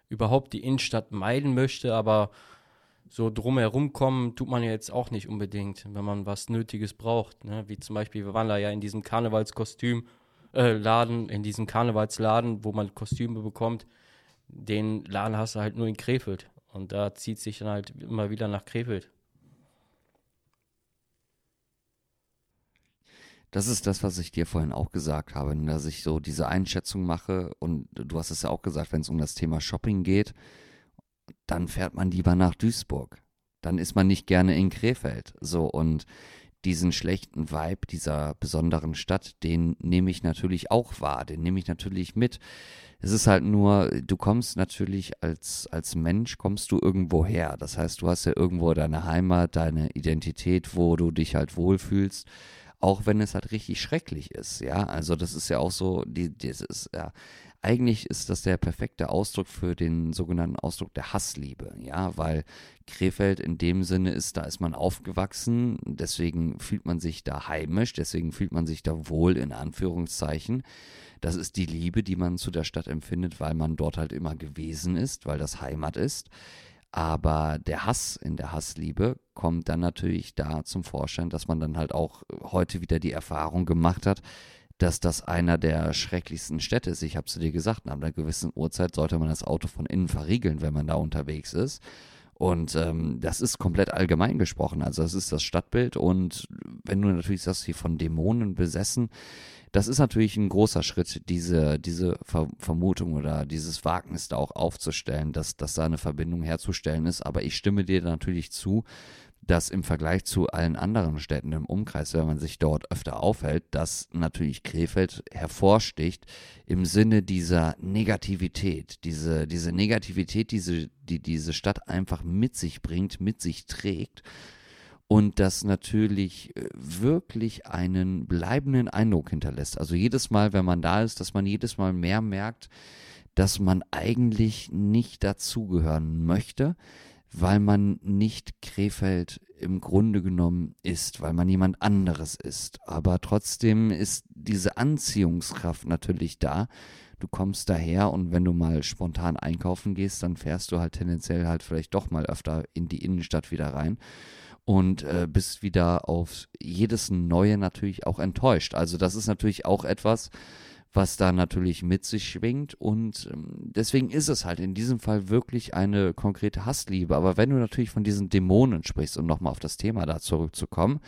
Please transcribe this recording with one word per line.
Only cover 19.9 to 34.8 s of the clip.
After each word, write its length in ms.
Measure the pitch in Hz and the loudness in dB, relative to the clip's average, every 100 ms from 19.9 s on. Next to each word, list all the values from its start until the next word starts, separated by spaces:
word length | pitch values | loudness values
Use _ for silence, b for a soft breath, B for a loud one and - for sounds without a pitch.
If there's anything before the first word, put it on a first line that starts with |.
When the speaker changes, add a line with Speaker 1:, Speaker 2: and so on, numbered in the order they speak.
| b b _ _ _ _ _ _ _ _ _ _ _ _ _ _ _ _ _ _ _ _ _ _ _ _ _ _ _ _ _ B B B B B | b b _ _ _ _ _ _ _ _ _ _ _ _ _ _ _ _ _ _ _ _ _ _ _ _ _ _ _ _ _ B B B B B
Speaker 2:
Das 160 | - 104 | -2 0
ist 180 | 117 101 | 0 0
das, 160 | 95 | 0
was 160 | 98 90 | -2 -4
ich 120 | 82 | -4
dir 140 | - | -2
vorhin 280 | 85 85 76 | 0 0 -2
auch 180 | 64 - | -2 -4
gesagt 440 | 90 76 76 - | -4 -2 -2 -4
habe, 220 | 71 71 76 | -4 -2 -2
dass 300 | 76 78 73 | 0 -2 -4
ich 160 | 76 | -4
so 180 | 78 78 | -2 -2
diese 280 | 76 - - | -2 -4 0
Einschätzung 560 | 90 95 95 - 95 | 0 -2 -4 -6 -4
mache 500 | 90 82 - 92 87 - | -2 -4 -4 -4 -4 -6
und 300 | 82 78 - | -4 -4 -6
du 260 | - 71 80 | -12 -8 -6
hast 120 | 80 | -6
es 120 | 78 | -6
ja 80 | - | -4
auch 100 | - | -4
gesagt, 320 | - 76 78 | -4 -4 -4
wenn's 160 | 78 76 | -4 -2
um 80 | 80 | -2
das 180 | 76 | -2
Thema 280 | - 80 80 | -2 -2 -2
Shopping 400 | - - 113 101 | -4 -4 -2 0
geht, 320 | 90 98 104 - B B B B B B _ _ - - - | 2 2 2 -4 B B B B B B _ _ -20 -12 -4
dann 220 | 87 85 | -2 -2
fährt 260 | - 92 | -2 -4
man 160 | - 92 | 0 0
lieber 240 | 87 87 | 2 6
nach 200 | 90 90 | 6 6
Duisburg. 680 | - 113 117 - 71 62 - _ _ _ _ | 4 0 0 -4 -6 -8 -14 _ _ _ _
Dann 180 | 80 87 | -2 -2
ist 160 | 92 | 0
man 120 | 101 95 | 4 6
nicht 200 | 95 - | 6 4
gerne 300 | 90 92 85 | 6 8 6
in 140 | 95 | 4
Krefeld. 640 | - | 2